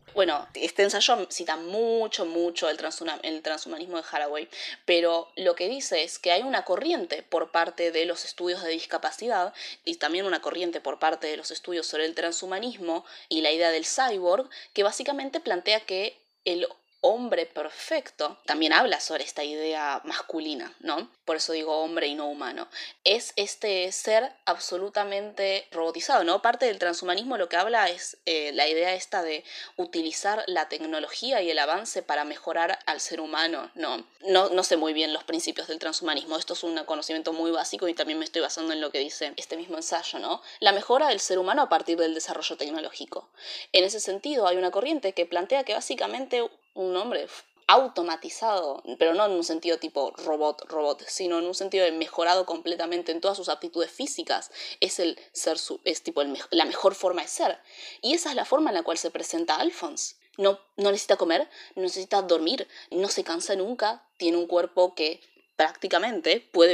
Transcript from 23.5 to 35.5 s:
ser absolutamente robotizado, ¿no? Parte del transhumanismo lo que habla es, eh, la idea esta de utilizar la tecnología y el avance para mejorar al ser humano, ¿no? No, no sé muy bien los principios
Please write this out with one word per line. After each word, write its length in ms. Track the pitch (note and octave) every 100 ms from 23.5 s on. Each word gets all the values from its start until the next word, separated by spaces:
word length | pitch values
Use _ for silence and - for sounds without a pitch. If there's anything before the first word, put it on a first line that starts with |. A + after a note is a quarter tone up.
| - G#3+ F#3+ F3+
ser 360 | - - A3 C4 - -
absolutamente 1200 | E3+ - F3+ G3 G#3 G3+ G3 G#3 G#3 G3 G3 -
robotizado, 540 | E3 E3 E3 A3 B3+ E3+
¿no? 160 | G3
Parte 240 | A#3 A#3+ B3
del 120 | G3
transhumanismo 600 | F3 E3+ F3+ F3+ B3 A#3
lo 100 | E3+
que 80 | E3+
habla 340 | G3+ A#3 F#3
es, 280 | F3 - - -
eh, 260 | D#3+ D3
la 140 | C#3 D#3
idea 260 | D#3+ F3 F#3
esta 280 | - G3
de 220 | E3 D3+ - - - -
utilizar 640 | F3 E3+ D#3+ D#3 G3+ G#3+ -
la 200 | F3 D#3
tecnología 760 | D#3 D#3+ D#3 D3 - A#3+ B3
y 80 | F3
el 100 | D#3
avance 440 | D3 F3 A3+ F#3+
para 220 | - D3 D3
mejorar 540 | D3 - E3 E3+ F#3+ -
al 140 | D3+
ser 220 | - E3
humano, 500 | D#3 D#3 E3 D3+ A#2 -
¿no? 300 | D3 A#2+ - _ F#3+
No, 220 | F#3 G3
no 140 | F3+ -
sé 100 | E3
muy 160 | D#3
bien 220 | D#3 D#3
los 100 | D#3
principios 460 | - E3 D#3+